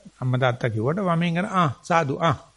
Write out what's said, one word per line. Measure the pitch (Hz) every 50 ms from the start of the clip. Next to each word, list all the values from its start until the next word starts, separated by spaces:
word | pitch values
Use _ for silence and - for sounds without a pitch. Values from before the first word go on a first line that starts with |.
| - - _
අම්මා | - 127 127 127 123
තාත්තා | 135 127 120 - - 117
කිව්වට | 104 107 107 135 170 214
වමෙන් | 196 175 165 165 170 175
කරන | 165 170 180 -
"ආ | 185 185 170 131 117 -
සාදු | - - 175 165 160 131 143 -
ආ." | 165 165 127 - - - _